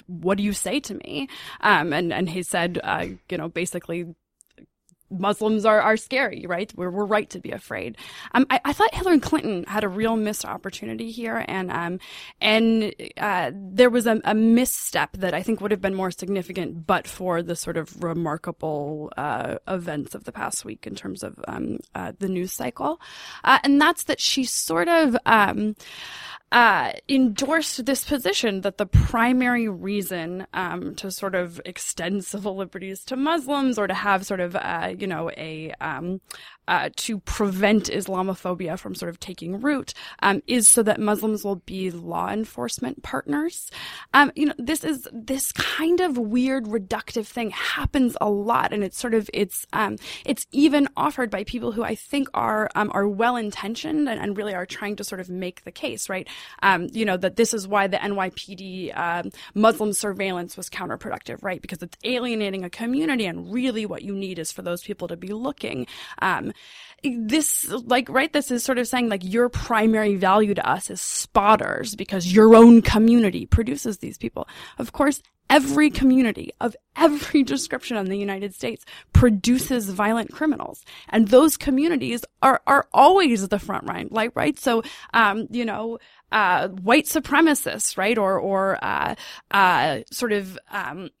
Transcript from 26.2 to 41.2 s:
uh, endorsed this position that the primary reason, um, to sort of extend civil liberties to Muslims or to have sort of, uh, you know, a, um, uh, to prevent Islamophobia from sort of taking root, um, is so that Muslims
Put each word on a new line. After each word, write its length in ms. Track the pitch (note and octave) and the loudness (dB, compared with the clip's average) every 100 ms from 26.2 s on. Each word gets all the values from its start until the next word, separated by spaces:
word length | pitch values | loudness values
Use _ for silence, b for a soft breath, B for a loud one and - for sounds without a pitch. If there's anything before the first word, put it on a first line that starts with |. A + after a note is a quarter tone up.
| B B - | B B 0
uh, 400 | A#3 A#3 F#3 B2 - - | 4 6 4 -2 -6 0
endorsed 760 | C4+ C4 G3+ C4+ D#4+ D4+ - A#3+ | 2 2 0 0 0 -2 -6 -2
this 180 | C4 | -2
position 560 | - D4 F#4 G4+ A#3 G3 | -2 -2 -2 -2 -2 -2
that 180 | G3 - | -4 -4
the 80 | G3+ | 2
primary 800 | - - A#3 A#3+ B3+ B3 A#3+ A3+ | 4 4 2 2 2 2 0 -2
reason, 800 | F3 F#3 G#3 F#3+ F3+ E3 F3+ F#3 | -4 -4 -4 -4 -6 -8 -10 -8
um, 400 | F#3 F3+ E3+ F#3 | -6 -6 -6 -8
to 160 | - G3 | -10 -10
sort 240 | - G3 | -8 -4
of 260 | F#3 F3 E3+ | -4 -4 -8
extend 600 | - F3+ - - E3+ G3 | -14 -12 -10 -6 -4 -4
civil 300 | F#3 G#3 G3+ F#3+ | -6 -8 -6 -6
liberties 480 | F#3 F#3+ F#3 - | -8 -10 -12 -12
to 120 | - C4 | -8 -4
Muslims 600 | C#4+ E4+ B3+ C#4+ C4+ A3 | 0 0 -2 -2 0 0
or 100 | G3 | -2
to 60 | |
have 300 | F#3 G3+ F#3+ | -2 0 0
sort 140 | G3 F#3+ | 0 -4
of, 160 | F3 | -4
uh, 400 | F3 - E3+ F3+ F#3 | -4 -6 -6 -6 -6
you 120 | F#3+ | -6
know, 200 | D#3+ E3 | -4 -6
a, 420 | - D#3+ D#3 D#3+ - | -8 -12 -12 -12 -10
um, 400 | E3 C3+ F3 F#3+ - B B B - | -8 -8 -8 -8 -10 B B B -2
uh, 200 | F3 D3 - | -2 -2 -6
to 240 | - G#3 | -8 -8
prevent 640 | - - G3+ F#3 G3+ G#3+ | -6 -2 -2 2 4 4
Islamophobia 920 | - - F#3+ F#3 F#3+ F#3 F#3 F3+ F3 F#3 | 2 -6 -4 -4 -4 -4 -6 -6 -6 -8
from 180 | - | -10
sort 140 | F3+ F3 | -10 -10
of 120 | E3+ | -12
taking 400 | - F3+ E3 G3 | -14 -12 -8 -4
root, 340 | C4+ C#4 - - B B | -2 -2 -4 -14 B B
um, 220 | G3 G3 - | 0 0 0
is 180 | B3 G#3+ | 0 4
so 160 | - | 4
that 160 | G#3+ - | 4 2
Muslims 460 | G#3 G#3 | 0 0